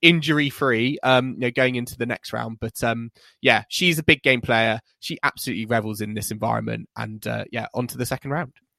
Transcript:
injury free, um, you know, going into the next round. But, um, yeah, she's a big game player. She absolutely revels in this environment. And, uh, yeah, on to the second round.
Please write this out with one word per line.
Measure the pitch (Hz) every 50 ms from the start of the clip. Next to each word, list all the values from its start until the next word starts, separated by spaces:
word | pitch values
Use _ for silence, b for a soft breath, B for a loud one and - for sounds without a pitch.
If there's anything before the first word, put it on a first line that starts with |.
injury | - 170 175 165 147 156 151 151 147 139
free, | - - 143 131 117 110 120 131 143 -
um, | - 131 131 127 127 131
you | - -
know, | 127 123
going | 120 139 127 127 123
into | 123 120 - - -
the | 117
next | 120 113 - - -
round. | - 117 117 113 113 113
But, | 117 110 - - 127
um, | 117 113 117 117 117 b b b b b b
yeah, | - 127 113 104 107 -
she's | - - 185 180 160 156
a | 151
big | - 156 131
game | - 135 131 120
player. | - - 120 113 113 113 110 113 - _ _ _
She | - - 160 - -
absolutely | 139 - - - 135 98 98 110
revels | 104 120 113 107 110 107 104
in | 107 104 107
this | 107 101 -
environment. | 110 107 110 113 113 113 110 110 113 113 - - _
And, | 113 110 107 110 107 -
uh, | 113 117 110 104 -
yeah, | 113 117 107 - -
on | 120 123 113
to | - 123
the | 123
second | - 135 - - 139
round. | 139 170 160 127 _ _ _ _ _